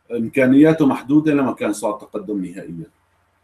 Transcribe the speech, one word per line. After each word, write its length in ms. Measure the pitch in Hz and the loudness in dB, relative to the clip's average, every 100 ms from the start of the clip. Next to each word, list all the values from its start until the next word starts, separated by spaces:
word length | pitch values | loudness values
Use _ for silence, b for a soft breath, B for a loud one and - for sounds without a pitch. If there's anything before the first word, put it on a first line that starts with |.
| - | -10
وإمكانياته 760 | 120 113 135 127 135 156 156 139 | -8 -4 0 4 6 6 4 0
محدودة، 460 | 123 123 151 156 | -2 0 2 2
لما 200 | 143 127 | 0 0
كان 200 | 104 113 | -4 -6
صار 200 | 104 113 | -4 -6
تقدم 520 | 104 - 107 98 101 | -6 -10 -12 -8 -8
نهائيا. 400 | 90 90 85 85 80 _ _ _ _ _ | -8 -12 -14 -14 -16 _ _ _ _ _